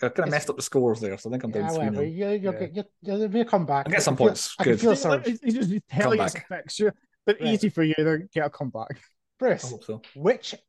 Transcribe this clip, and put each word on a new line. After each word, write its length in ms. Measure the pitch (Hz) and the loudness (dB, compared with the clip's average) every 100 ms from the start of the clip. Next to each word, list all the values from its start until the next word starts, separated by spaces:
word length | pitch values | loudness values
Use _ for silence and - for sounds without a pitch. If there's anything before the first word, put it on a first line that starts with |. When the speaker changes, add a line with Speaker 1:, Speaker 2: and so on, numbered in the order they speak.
Speaker 1:
I 60 | 123 | -2
kinda 140 | - | 0
Speaker 2:
It's 80 | 151 | 0
Speaker 1:
messed 180 | 147 - | 0 -2
up 80 | 135 | -6
the 60 | |
scores 360 | - 135 123 110 | -2 2 2 2
there, 180 | 104 98 | -2 -6
so 100 | 113 | -6
I 40 | |
think 120 | 127 | -6
I'm 60 | 117 | -4
down 140 | 107 | -4
Speaker 2:
Yeah, 80 | 104 | -2
whatever. 240 | 160 - - | -2 -2 -2
Speaker 1:
three 80 | 151 | -4
nil. 240 | 165 202 | -4 -2
Speaker 2:
You, 80 | 208 | -2
you'll 140 | 190 | -2
Speaker 3:
Yeah. 120 | 185 175 | -4 -6
Speaker 2:
get, 180 | 180 196 _ | -8 -10 _
you'll, 160 | 202 202 | -6 -4
you'll 100 | 214 | 0
be 120 | 220 | 0
a 20 | |
comeback. 420 | 233 202 151 139 143 | 2 2 2 0 0
Speaker 1:
I'll 60 | |
get 100 | 190 | 0
some 120 | - | 2
Speaker 2:
I 20 | 131 | 4
can 80 | |
feel, 20 | 113 | 4
Speaker 1:
points. 260 | 190 - - | 4 -2 -2
Speaker 2:
I 60 | |
can 80 | 180 | 2
Speaker 1:
Good. 80 | 117 | 4
Speaker 2:
feel 100 | 226 | 4
Speaker 3:
He's, 100 | 208 | 4
Speaker 2:
surge. 220 | 175 143 233 226 | 4 0 0 -2
Speaker 3:
he's 100 | 254 | 0
just 340 | 233 190 202 - | 0 0 -2 -4
telling 300 | 131 208 220 | 0 2 2
his 100 | 190 | 0
Speaker 1:
Comeback. 120 | - - | -4 -10
Speaker 3:
effects 260 | 175 - - | -12 -10 -2
here, 160 | 208 - _ _ - | -2 -2 _ _ -2
but 120 | 214 | 0
Speaker 2:
Right. 120 | 233 | 2
Speaker 3:
easy 180 | 214 214 | 2 2
for 140 | - | 2
you, 120 | 156 156 | 2 2
then 320 | 156 160 190 | 2 0 -2
get 140 | 165 147 | -4 -4
a 40 | |
comeback. 480 | - 131 110 - 120 - _ _ - | -4 -8 -8 -10 -12 -18 _ _ -2
Speaker 2:
Chris, 280 | 254 - 127 | 0 0 -2
Speaker 1:
I 20 | |
hope 160 | 117 | -12
so. 160 | - 110 - 139 | -10 -12 -12 -2
Speaker 2:
which 380 | 170 247 - - | 0 0 -2 -14